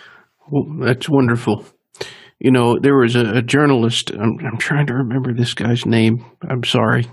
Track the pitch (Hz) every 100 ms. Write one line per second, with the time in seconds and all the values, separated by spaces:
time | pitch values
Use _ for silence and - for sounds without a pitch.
0 | - - _ _ - 143 147 151 123 127
1 | - 139 123 117 - 107 - _ _ -
2 | - - - - 127 127 120 117 139 139
3 | 117 120 113 120 123 135 147 127 113 117
4 | - - 113 - 135 117 - 147 139 123
5 | 123 131 127 117 120 - 117 120 110 113
6 | 113 117 - - - 120 117 123 110 120
7 | 120